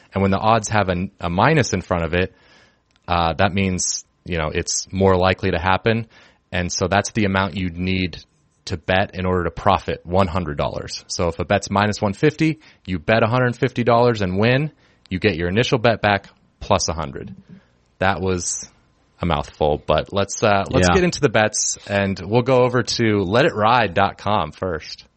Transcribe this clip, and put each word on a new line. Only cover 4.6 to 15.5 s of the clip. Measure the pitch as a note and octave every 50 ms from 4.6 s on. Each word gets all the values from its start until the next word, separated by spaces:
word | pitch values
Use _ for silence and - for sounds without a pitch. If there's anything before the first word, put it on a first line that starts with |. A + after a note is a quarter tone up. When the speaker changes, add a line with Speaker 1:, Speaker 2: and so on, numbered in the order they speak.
| E2 - - - - -
Speaker 1:
more | F#2+ F#2 G2 F#2+ F#2
likely | F2+ F2+ F#2+ F#2 - - F#2+
to | F2 E2
happen. | E2+ F#2+ F#2+ F#2 - A#2 A2 A#2 A2+ - _ - - _ _ _ _ _
And | - F2+ F2+ F2
so | - - G2 E2+
that's | F#2+ G2+ G2+ -
the | - A#2 G#2
amount | G2 F#2+ F#2+ G2 G2 -
you'd | G2+ F#2 F2+ E2
need | F2 F2+ F#2 F#2 F#2 F#2 E2+ - - - _ _ _ _ _ _ _ _
to | - G2
bet | E2+ - - F#2 F#2+ G2+ - -
in | F#2 F#2
order | F#2 F#2 F2+ E2+
to | D#2+
profit | - - - G2+ F#2 F2 - F2+ D2 - -
one | E2 F2 F#2+ G2 E2+
hundred | D#2 F#2 F2 D2 D2
dollars. | - C#2+ B1 - - - - - - - -
So | - - F2+ E2+
if | - -
a | E2+
bet's | - G#2 G2 - -
minus | G#2 G2 G#2 G#2 G2+ -
one | G#2 G2+
fifty, | G2 - D#3 D3 D3 - D#3+ D#3+ D3+ - - - _ _ _
you | F#2 F#2 E2+
bet | - - A2 A2+
a | A#2 G#2+
hundred | B2 B2+ B2+ B2 A#2+
fifty | - C#3 B2 - B2 A#2
dollars | B2 A#2 A#2 B2 B2 A#2 G#2
and | G2 F2+ F#2 G2
win, | A2 A#2+ B2+ C3+ D#3 D3 - _ _ _ _ _ _ _
you | F#2+ F2
get | G#2+ G#2 F2
your | D#2 F2
initial | F2